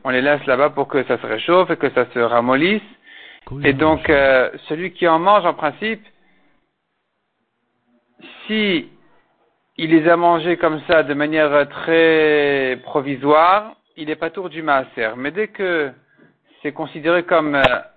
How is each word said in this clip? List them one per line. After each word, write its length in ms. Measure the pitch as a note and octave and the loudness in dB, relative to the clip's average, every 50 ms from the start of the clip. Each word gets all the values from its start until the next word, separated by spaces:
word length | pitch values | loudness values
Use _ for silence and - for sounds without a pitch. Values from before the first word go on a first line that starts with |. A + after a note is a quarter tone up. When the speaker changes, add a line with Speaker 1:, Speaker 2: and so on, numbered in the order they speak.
| - | -6
Speaker 1:
On 60 | C3 | -4
les 120 | B2+ B2+ | -2 0
laisse 240 | C3 C#3+ D3 C#3+ C#3+ | 0 0 0 0 0
là-bas 260 | C#3 B2+ B2 D3 D3+ | -2 0 2 0 0
pour 160 | C#3+ C#3 C3+ | 0 -4 -4
que 160 | - D3+ C#3 B2 | -2 -2 -2 -2
ça 140 | - B2 | -2 -4
se 80 | A2+ - | -4 -4
réchauffe 440 | A2+ A2 G#2+ - - F3 F#3 F3+ E3 | -6 -6 -4 -2 2 2 2 2 0
et 80 | D#3+ | -2
que 120 | - D3 C3 | -2 -2 -2
ça 140 | - C3 A#2+ - | 0 -2 -2 -2
se 80 | - B2 | -2 -2
ramollisse. 640 | A#2 A2+ A#2+ A#2+ A#2+ B2+ C3 C3+ E3 F#3 G#3+ G#3 - - - _ _ - - - - - - - _ | -2 0 0 0 2 2 0 0 0 0 -2 -4 -6 -10 -20 _ _ -20 -20 -20 -20 -20 -20 -20 _
Speaker 2:
Cool. 200 | - B2+ C#3+ C#3+ | -16 -10 -2 0
Speaker 1:
Et 80 | D3 C3+ | 0 0
donc, 360 | C3+ D#3 D#3 D#3 D3 - - | 2 2 0 0 0 0 2
euh, 400 | D3+ C#3 C#3 C3+ C3+ B2+ B2 - - - - | 2 4 4 4 4 2 2 0 -4 -10 -12
celui 240 | - D#3 D#3+ F#3 F3+ | -10 -8 -8 -8 -10
qui 160 | - - F3+ | -6 -2 0
en 120 | E3+ D#3+ D#3+ | 0 2 2
mange, 260 | F3 G3 G#3 G3+ E3+ | 2 2 2 4 2
en 80 | E3+ C#3+ | 0 -2
principe, 520 | - D#3+ D3 C#3 - G#3 A3 A3+ - - _ _ _ _ _ _ _ _ _ _ _ _ _ _ _ _ _ _ _ _ _ _ _ _ _ _ _ _ _ _ _ _ _ _ _ _ _ _ _ _ _ _ _ - - - - - | -2 -6 -6 -6 -6 -8 -8 -8 -10 -14 _ _ _ _ _ _ _ _ _ _ _ _ _ _ _ _ _ _ _ _ _ _ _ _ _ _ _ _ _ _ _ _ _ _ _ _ _ _ _ _ _ _ _ -20 -20 -20 -18 -10
si 440 | - G#3+ A3 G#3+ G3+ F3+ D3 - - - _ _ _ _ _ _ _ _ _ _ _ _ _ _ _ _ | -6 -4 -2 -2 0 -2 -2 -4 -8 -16 _ _ _ _ _ _ _ _ _ _ _ _ _ _ _ _
il 140 | - E3 D#3 | -8 0 2
les 180 | E3 D#3+ D3+ E3+ | 2 4 4 4
a 80 | E3+ | 4
mangés 400 | E3+ F3 E3+ E3+ E3 D#3 F3+ E3+ | 4 4 2 2 2 0 -2 -2
comme 240 | E3+ F3 D#3+ D#3 D3+ C3+ | 0 0 -2 -2 -4 -2
ça, 160 | - E3+ D#3+ D3 | 0 2 2 2
de 100 | C#3 C#3+ | 0 -2
manière 560 | C#3+ D3 D3+ D#3 D#3 D3+ D3 C#3+ D3 C#3+ C#3 | -2 -2 0 0 0 2 2 2 2 0 0
très 1080 | - - - E3 E3 E3 E3 D#3+ D#3+ D#3+ D#3 D3+ D3+ D3 C#3+ C#3+ C#3+ C#3 C3+ B2+ B2+ B2+ - | -6 -8 -4 0 2 4 4 4 4 4 2 2 2 2 2 0 0 0 -2 -4 -4 -6 -8
provisoire, 920 | - - D3+ C3 C#3+ C#3 B2 C#3 C#3+ D3+ D#3 E3 F3+ F#3+ G#3+ G#3+ A3 - _ _ _ _ | -6 -4 -4 -4 -4 -6 -2 0 2 4 4 4 4 2 2 -2 -6 -14 _ _ _ _
il 140 | E3 D#3 D3+ | -12 -10 -10
est 60 | D#3 | -8
patour 340 | - E3+ D#3+ E3 G3+ F#3 F3 | -6 -8 -8 -8 -10 -12 -12
du 120 | D3 E3 D#3+ | -12 -6 -2
maaser. 480 | D3+ C#3+ C3+ C3 - - B2+ A2+ A2 A2+ | 0 0 0 0 -4 -6 -6 -6 -6 -6
Mais 160 | B2 C3 D3 | -6 -8 -8
dès 160 | D#3 G3+ G#3+ G#3 | -6 -6 -8 -8
que 420 | G#3 - G3 F3+ F3 D#3+ C#3+ C3+ A#2+ _ _ _ _ _ _ _ _ _ _ _ _ _ | -8 -6 -4 -4 -2 -2 -4 -6 -8 _ _ _ _ _ _ _ _ _ _ _ _ _
c'est 120 | - D3 C#3 | -10 -10 -8
considéré 500 | - D#3 C#3 - E3 C#3+ E3 F3 F3 E3+ | -8 -12 -12 -12 -4 -2 0 0 0 0
comme, 320 | F3+ F#3 E3 D#3 D3+ C#3+ | 2 0 0 2 0 2
euh, 80 | C#3 C3+ B2+ B2 G2 - - _ | 2 2 2 2 -2 -6 -10 _